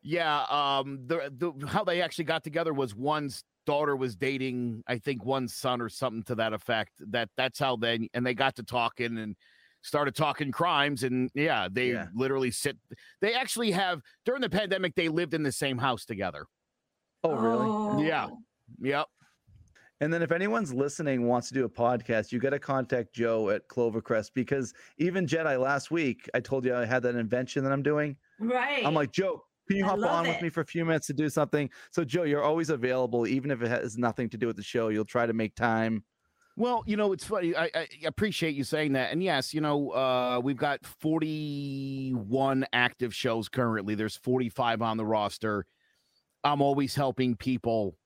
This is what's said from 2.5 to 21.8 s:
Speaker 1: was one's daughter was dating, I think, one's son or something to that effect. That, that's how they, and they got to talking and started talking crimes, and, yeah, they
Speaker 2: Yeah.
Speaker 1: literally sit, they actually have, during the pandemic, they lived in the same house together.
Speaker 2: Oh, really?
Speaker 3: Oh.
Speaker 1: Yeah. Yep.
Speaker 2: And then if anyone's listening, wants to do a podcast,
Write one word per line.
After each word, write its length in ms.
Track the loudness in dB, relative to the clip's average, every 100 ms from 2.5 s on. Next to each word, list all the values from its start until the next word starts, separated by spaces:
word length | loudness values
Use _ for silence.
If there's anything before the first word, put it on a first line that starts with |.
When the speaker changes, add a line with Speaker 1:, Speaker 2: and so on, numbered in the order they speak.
| -2 -2
Speaker 1:
was 200 | 0 -2
one's 500 | -2 -2 -2 -2 -8 -18 _ -2
daughter 300 | 2 2 2
was 180 | -2 -2
dating, 680 | -2 0 -2 -2 -4 -4 -6
I 120 | -4
think, 260 | -2 -4
one's 300 | 0 -2 -2
son 260 | -4 -2 -2
or 80 | -4
something 340 | -4 -4 -4
to 100 | -6 -2
that 160 | 0
effect. 400 | -2 -2 -2 -2 _ -6
That, 200 | -4 -4 -2
that's 220 | -2 0
how 180 | -2 0
they, 320 | 0 0 -2
and 100 | -2 -2
they 80 |
got 220 | 2 0 0
to 60 |
talking 540 | -6 -2 -2 -2 -6 -4
and 180 | -8 -10 _ _ _ _
started 320 | -4 0 0
talking 380 | 0 -2 0 -4
crimes, 500 | 0 2 2 2 0
and, 280 | 0 0 0
yeah, 340 | 0 0 2 0
they 220 | 0 0
Speaker 2:
Yeah. 140 | -2 -4
Speaker 1:
literally 360 | -2 0 0 0
sit, 260 | -2 -4 -6 _ -20 -20 _
they 140 | 0
actually 360 | 0 -2 0 0
have, 300 | 2 2 -2 -6 _
during 180 | -2 0
the 80 | 0
pandemic, 440 | 0 0 0 0
they 140 | 2 2
lived 260 | 2 0
in 80 | 0
the 100 | 0
same 260 | 0 -2 0
house 260 | 0 -2
together. 420 | -4 -4 -4 -4 -14 _ _ _ _ _ _ _
Speaker 2:
Oh, 120 | 0 2
really? 300 | 2 4 2
Speaker 3:
Oh. 360 | 0 0 2
Speaker 1:
Yeah. 260 | 2 0 -2 -8 -20 _ -20 -6
Yep. 260 | -2 -2 -2 _ _ _ _ -20 -20 _ -20 _
Speaker 2:
And 120 | -2
then 100 | 0
if 100 | 0
anyone's 420 | 0 2 0 0
listening, 520 | 0 -2 0 0 2 2
wants 200 | 2 0
to 60 |
do 100 | -2
a 40 | -2
podcast, 640 | 2